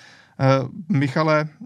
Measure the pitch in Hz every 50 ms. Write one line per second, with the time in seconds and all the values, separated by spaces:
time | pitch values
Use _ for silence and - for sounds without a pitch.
0 | - - - - _ _ _ - 135 135 135 135 131 127 - - 185 - 208 135
1 | 143 131 - 160 156 160 151 151 156 151 - - 226